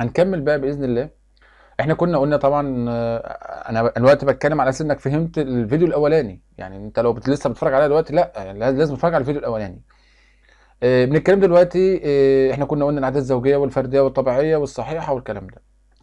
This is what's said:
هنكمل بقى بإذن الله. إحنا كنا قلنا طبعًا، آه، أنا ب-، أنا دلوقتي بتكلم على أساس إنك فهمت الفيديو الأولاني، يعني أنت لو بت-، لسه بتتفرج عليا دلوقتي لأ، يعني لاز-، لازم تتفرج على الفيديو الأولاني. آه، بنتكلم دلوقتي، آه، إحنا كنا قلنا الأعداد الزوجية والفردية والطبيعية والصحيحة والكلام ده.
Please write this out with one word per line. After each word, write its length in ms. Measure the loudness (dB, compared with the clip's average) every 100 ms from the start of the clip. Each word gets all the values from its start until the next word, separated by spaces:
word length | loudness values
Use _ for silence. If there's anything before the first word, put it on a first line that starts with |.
هنكمل 400 | -4 0 0 0
بقى 200 | -2 -2
بإذن 240 | -2 -4
الله. 260 | -2 -2 -4 _ _ _ _ _ _ -4
إحنا 140 | -2
كنا 240 | 0 0 0
قلنا 180 | 2 2
طبعًا، 500 | 2 0 -2 -4 -4
آه، 300 | -4 -4 -4 -8 -14 -14 -14 -6
أنا 140 | -2
ب-، 40 | 0
أنا 80 | 2
دلوقتي 300 | 4 4 2
بتكلم 340 | 0 0 0
على 100 | 0
أساس 100 | -2
إنك 200 | -2 -4
فهمت 380 | -2 -2 -2 -4
الفيديو 480 | -2 -2 0 0 0
الأولاني، 540 | 2 2 0 -2 -8 _ -16
يعني 180 | -16 -14
أنت 220 | -8 -2
لو 120 | -2
بت-، 160 | -2 -2
لسه 220 | -2 -4
بتتفرج 240 | -4 0
عليا 120 | 2 2
دلوقتي 280 | 0 0
لأ، 180 | 0 -2 -4
يعني 220 | -12 -4
لاز-، 160 | -2
لازم 200 | 0 -2
تتفرج 200 | -2 -2
على 60 | -2
الفيديو 200 | -2 -4
الأولاني. 420 | -4 -6 -8 -12 -20 _ _ _ _ _ _ _ _ -2
آه، 220 | 2 4
بنتكلم 360 | 4 2 4 4
دلوقتي، 600 | 6 6 4 4 2 2
آه، 480 | 2 4 4 6 4
إحنا 120 | 0
كنا 200 | -2 0
قلنا 140 | 0 0
الأعداد 180 | -2 -2
الزوجية 400 | 0 0 2 2
والفردية 440 | 0 -2 0 2
والطبيعية 560 | 2 0 0 0 2 0
والصحيحة 560 | -2 -6 -8 -6 -4
والكلام 340 | -6 -6 -10 -12
ده. 160 | -18 _ _ _ _